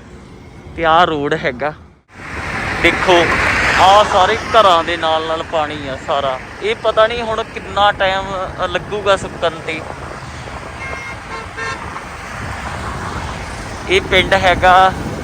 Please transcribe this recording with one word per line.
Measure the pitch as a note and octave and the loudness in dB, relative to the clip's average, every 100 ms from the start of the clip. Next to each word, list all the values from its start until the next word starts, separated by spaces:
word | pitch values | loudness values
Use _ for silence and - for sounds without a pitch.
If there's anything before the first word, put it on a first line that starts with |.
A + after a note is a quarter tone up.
| - - - - - - - - | -20 -20 -20 -20 -20 -18 -16 -2
ਤੇ | |
ਆਹ | D#3+ E3 | 4 6
ਰੋਡ | F3 D#3 C#3+ | 4 2 0
ਹੈਗਾ, | D#3 D#3+ A#2+ C#3+ D#3 - _ _ - - - - - - - | 0 -2 -2 -4 -6 -18 _ _ -18 -12 -10 -8 -6 -4 -2
ਦੇਖੋ, | E3 E3+ - F3 E3 - - - - - | -2 -2 2 4 4 2 0 2 2 4
ਆਹ | F#3 G3+ | 6 6
ਸਾਰੇ | G#3 G3+ F#3 A3+ | 6 4 2 2
ਘਰਾਂ | - A3+ G3+ E3+ | 2 6 6 6
ਦੇ | D#3+ E3+ | 2 -2
ਨਾਲ | D#3+ D#3+ D#3+ | 0 0 0
ਨਾਲ | D#3+ | -4
ਪਾਣੀ | D#3+ E3 D3+ D3+ C#3+ | -2 -2 -2 -4 -8
ਆ | C3 - | -10 -2
ਸਾਰਾ। | C#3+ C#3 B2+ - - | 0 0 -4 -8 -6
ਇਹ | G3+ A3+ | -4 0
ਪਤਾ | A3+ A3 A3 | 0 4 2
ਨਹੀਂ | A#3+ | 2
ਹੁਣ | A3+ A3 | -4 -4
ਕਿੰਨਾ | A3+ A3+ F#3+ G3 G3+ | -4 -8 -6 2 2
ਟਾਈਮ, | G3+ F#3+ F#3+ F#3+ F#3+ F#3 - | 4 0 0 -2 -4 -6 -4
ਅ, | F3+ | -2
ਲੱਗੂਗਾ | F3 D#3+ G#3 G3+ F#3+ | -4 -4 -4 2 2
ਸੁੱਕਣ | D#3 - E3+ D#3+ D3+ | 0 -2 -2 -2 -8
ਤੇ। | D#3 D3 C#3 - - - - - - - - - - - - - - - - - - - - - - - - C#2+ - - - C2 C2 C#2 C2+ - - - - - - - | -8 -8 -10 -10 -12 -12 -12 -10 -10 -12 -10 -10 -10 -10 -12 -10 -10 -10 -8 -8 -8 -8 -10 -12 -12 -12 -10 -8 -8 -8 -6 -6 -6 -6 -6 -6 -6 -8 -8 -8 -8 0
ਇਹ | F#3 | 0
ਪਿੰਡ | F#3+ F#3+ F3 | 4 2 4
ਹੈਗਾ, | F#3+ F#3+ F3 F3+ F#3 F#3+ - - - | 4 4 4 8 8 6 4 -4 -4